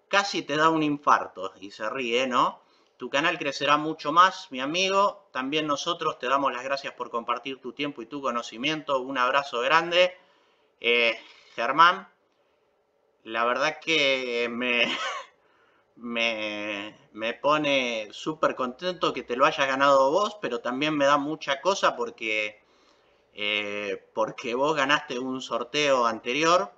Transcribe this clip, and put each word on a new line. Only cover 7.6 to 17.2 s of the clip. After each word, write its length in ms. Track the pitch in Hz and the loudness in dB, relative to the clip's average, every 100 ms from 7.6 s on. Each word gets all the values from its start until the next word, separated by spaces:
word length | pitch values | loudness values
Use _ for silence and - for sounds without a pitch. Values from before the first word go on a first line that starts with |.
tu 140 | 123 | -12
tiempo 260 | 117 147 139 | -8 -8 -8
y 60 | 110 | -12
tu 160 | 147 | -6
conocimiento. 760 | 131 120 - 113 139 156 143 135 | -4 -4 -6 -6 -4 -4 -2 -2
Un 160 | 127 135 | -2 0
abrazo 420 | 123 139 139 120 | 2 2 0 -2
grande". 560 | 127 160 170 175 180 - _ _ _ _ _ _ | 2 2 4 2 2 0 _ _ _ _ _ _
Eh, 380 | 117 120 117 113 - - _ | 0 2 2 0 -8 -20 _
Germán, 540 | - 120 143 170 190 190 _ _ _ _ _ _ _ _ _ _ _ | -4 0 6 6 4 -4 _ _ _ _ _ _ _ _ _ _ _
la 200 | 110 113 | -8 -2
verdad 340 | 120 123 151 156 | 0 2 0 -2
que 680 | 165 156 139 135 127 120 120 | -2 2 2 2 0 -2 -2
me, 360 | 120 123 120 | -2 0 2
<laughs> 1120 | 120 - - - - _ _ _ _ _ _ - | 2 0 -4 -6 -12 _ _ _ _ _ _ -16
me, 1000 | 120 117 117 110 107 104 104 101 104 - _ | -8 -2 -2 -2 -4 -6 -6 -8 -10 -14 _
me 220 | 107 | -8